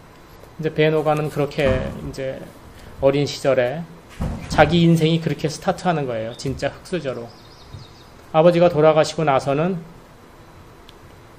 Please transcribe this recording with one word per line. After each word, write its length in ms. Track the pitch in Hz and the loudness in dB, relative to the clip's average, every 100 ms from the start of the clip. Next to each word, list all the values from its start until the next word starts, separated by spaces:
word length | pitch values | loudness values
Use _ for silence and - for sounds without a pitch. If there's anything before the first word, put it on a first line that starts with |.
| - - - - - - | -20 -20 -20 -20 -20 -8
이제 120 | 156 | -6
벤 200 | 156 156 | 2 2
호간은 380 | 156 151 151 151 | 2 0 0 -2
그렇게 500 | 147 143 - 135 110 69 - 143 | -2 -4 0 0 0 -4 -10 -12
이제 280 | 135 135 135 - - - - - - | -10 -10 -10 -14 -20 -20 -20 -20 0
어린 240 | 139 139 139 | 2 2 0
시절에 560 | - 143 127 123 151 170 - - - - - - | -2 0 2 0 -4 -12 -16 -20 -10 -8 -8 -6
자기 340 | - 151 170 | 2 4 4
인생이 380 | 170 165 156 165 | 4 4 2 0
그렇게 260 | 165 143 - | -2 -6 -6
스타트하는 580 | - - 180 - 160 135 | -6 -6 -4 -2 -2 -4
거예요. 280 | 113 113 120 | -6 -8 -8
진짜 320 | 139 127 139 | -8 -6 -8
흑수저로. 580 | - - 175 143 117 117 - - - - - - - - - - | -8 -10 -8 -6 -8 -12 -18 -20 -20 -20 -20 -20 -20 -20 -20 -2
아버지가 360 | 160 170 170 175 | 4 6 6 4
돌아가시고 560 | 151 156 156 151 - | 6 4 6 2 0
나서는 540 | 151 131 139 139 175 180 - - - - - - - - - - - - - - - | 0 2 0 -2 -2 -4 -10 -20 -20 -20 -20 -20 -20 -20 -20 -20 -20 -20 -20 -20 -20